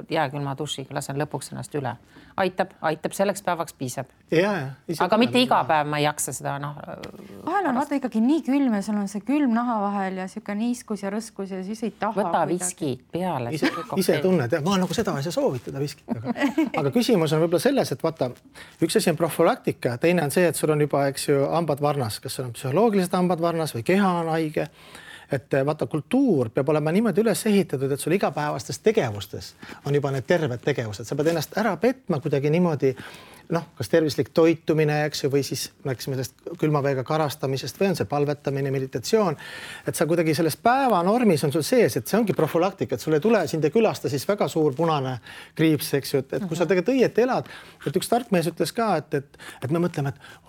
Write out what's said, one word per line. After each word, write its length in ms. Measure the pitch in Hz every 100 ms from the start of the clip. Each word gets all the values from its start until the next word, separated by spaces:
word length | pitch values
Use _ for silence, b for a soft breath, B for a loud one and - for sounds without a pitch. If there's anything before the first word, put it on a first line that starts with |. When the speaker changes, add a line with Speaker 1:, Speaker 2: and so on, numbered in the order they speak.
| -
Speaker 1:
jääkülma 480 | 160 147 143 143 139
dušiga 360 | 151 - 135
lasen 220 | 143 139 139
lõpuks 360 | 151 139 -
ennast 220 | 135 131 147
üle. 180 | 131 113 B B B B
Aitab, 360 | 190 185 185 -
aitab, 300 | 160 156 170
selleks 280 | - 202 196
päevaks 300 | - 170 160
piisab. 380 | - 131 127 127 _ -
Speaker 2:
Jaa, 100 | 160 196 196
jaa, 100 | 135 135 -
ise 160 | 156
Speaker 1:
Aga 140 | 175 214
mitte 140 | 240
Speaker 2:
tunnen. 140 | 247 247
Speaker 1:
iga 160 | 220
päev 240 | 135 156 147
ma 100 | 151
ei 60 |
jaksa 300 | 147 147 -
seda, 240 | 135 143 139
noh, 160 | 143 147 - - - - - - -
Speaker 3:
Vahel 200 | 381 349
on 80 | 247
Speaker 1:
pärast 20 |
Speaker 3:
vaata 180 | 285 285
ikkagi 260 | 247 220
nii 200 | 233 311
külm 300 | 247 277 269 208
ja 60 |
sul 140 | 190 214
on 120 | 202
see 140 | 208
külm 320 | - 294 285
naha 260 | 226 240 226
vahel 360 | 202 202 190 190
ja 100 | 185
sihuke 280 | 214 214 208
niiskus 480 | 233 240 - 208
ja 60 | 196
rõskus 400 | 208 220 - 196
ja 120 | 190
siis 200 | 185 220
ei 80 | 226
taha 220 | - 208
Speaker 1:
Võta 300 | 214 196 185
Speaker 3:
kuidagi. 160 | 156 175
Speaker 1:
viski 320 | 180 - 156 123 _
peale, 400 | 165 185 147 120
Speaker 2:
Ise, 140 | 151 294
Speaker 1:
see 80 | - -
on 80 | -
Speaker 2:
ise 120 | 190
Speaker 1:
okei. 80 | 156
Speaker 2:
tunned, 300 | 180 185 156
jah, 120 | 165
ma 140 | 147 196
nagu 160 | 180
seda 220 | 165 202 147
ei 60 |
saa 80 | 147
soovitada 480 | 214 277 131 - 139
viskit, 280 | 143 - -
aga, 240 | - 113 240 277 -
Speaker 1:
<laughs> 240 | 294 -
Speaker 2:
aga 120 | 143
küsimus 420 | 233 233 208 160
on 100 | 156
võib-olla 160 | 165 170
selles, 320 | 240 277 160
et 100 | 135
vaata, 300 | 165 160 131 - - - B B
üks 140 | 165 220
asi 120 | 190
on 60 | 156
profülaktika, 800 | 170 - 170 240 - - 131 120
teine 240 | 165 180
on 80 | 147
see, 160 | 185 175
et 80 | 165
sul 160 | 156
on 80 | 151
juba, 220 | 147 147 139
eks 160 | 139 -
ju, 140 | 139 139
hambad 300 | 156 165 143
varnas, 360 | 147 143 117 -
kas 140 | 131 -
sul 60 | 127
on 60 | 113
psühholoogilised 580 | 131 143 226 202 180
hambad 280 | 185 180 175
varnas 320 | 170 165 151 117
või 80 |
keha 320 | 113 185 196 175
on 80 | 165
haige. 380 | 160 160 156 151 B B B B B B
Et, 220 | 139 -
eh, 80 | 143
vaata, 220 | 139 151 127
kultuur 600 | 156 - 254 277 156 120
peab 160 | - 139
olema 220 | 156 151
niimoodi 300 | 180 233 165
üles 220 | 226 175 226
ehitatud, 440 | 202 165 135 135
et 80 | 139
sul 120 | - 185
igapäevastes 600 | 196 156 147 151 - -
tegevustes 680 | - 214 135 104 - 104 - - B B -
on 100 | 143
juba 160 | 139
need 140 | 135 -
terved 320 | 175 151 120
tegevused. 460 | - 135 113 104 113
Sa 80 | 143
pead 120 | 151
ennast 240 | 170 143 -
ära 200 | 220 170
petma 400 | 240 262 - 160
kuidagi 300 | 151 139 143
niimoodi, 380 | 160 180 156 139 127 B B B B B
noh, 120 | 170 170 -
kas 100 | 120
tervislik 400 | 165 160 135 139
toitumine, 720 | - 160 160 - 156 151 151 151
eks 180 | -
ju, 60 | 147
või 100 | 139
siis 260 | 135 135 - _ 139
rääkisime 300 | 127 - 131
sellest 180 | 127 - - 170
külma 220 | 156 151
veega 200 | 139 135
karastamisest 760 | 123 156 156 - 139 135 135 -
või 100 | 196
on 60 | 160
see 100 | 104
palvetamine, 600 | 143 143 147 - 139 139
meditatsioon, 680 | 135 131 139 - 220 196 147 B B B B -
et 80 | -
sa 100 | 160
kuidagi 300 | 170 160 151
selles 220 | 160 -
päevanormis 840 | 226 254 269 196 170 233 226 156
on 80 | 156
sul 100 | 151
sees, 320 | 151 254 175 135
et 100 | -
see 120 | 202
ongi 140 | 233 -
profülaktika, 600 | 156 170 185 - - 127
et 60 |
sul 100 | -
ei 60 | 156
tule, 220 | 190 226 156
sind 160 | 160
ei 80 | 151
külasta 380 | 220 214 143 147
siis 180 | 135 -
väga 200 | 202 165
suur 260 | 165 151 131
punane 420 | 165 151 131 123 B B B -
kriips, 380 | 160 156 -
eks 200 | 143 -
ju, 60 | 139
et, 140 | 131
et 120 | 147 190
kui 100 | 165
sa 60 | 160
Speaker 1:
Mhm. 40 |
Speaker 2:
tegelikult 260 | 185 180 262
õieti 280 | 196 -
elad, 220 | 254 208 135 B B B -
et 80 | 175
üks 120 | -
tark 220 | 233 254
mees 160 | 185 165
ütles 260 | 165 165
ka, 220 | - 226 170
et, 160 | -
et, 240 | 143 139 - B B
et 80 | 123
me 80 | 165
mõtleme, 280 | 175 170 139
et 60 | - B B